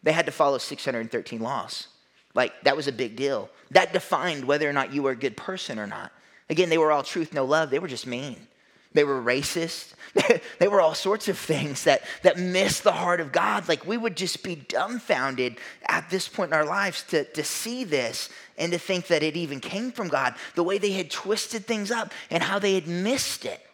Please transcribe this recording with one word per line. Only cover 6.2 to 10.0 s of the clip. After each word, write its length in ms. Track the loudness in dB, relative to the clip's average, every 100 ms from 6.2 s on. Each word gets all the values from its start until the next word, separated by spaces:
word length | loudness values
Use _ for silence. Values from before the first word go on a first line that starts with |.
| _ -20 _
Again, 220 | 2 4
they 80 | 6
were 120 | 4
all 120 | 4
truth, 320 | 0 -4 -4
no 100 | -2
love. 240 | 2 2 2
They 100 | 0
were 80 | -2
just 200 | -8 -6
mean. 320 | -8 -8 -12 -18 _ _ _ _
They 100 | 2
were 160 | 4 2
racist. 720 | 2 0 0 -4 -4 -8 -14 -20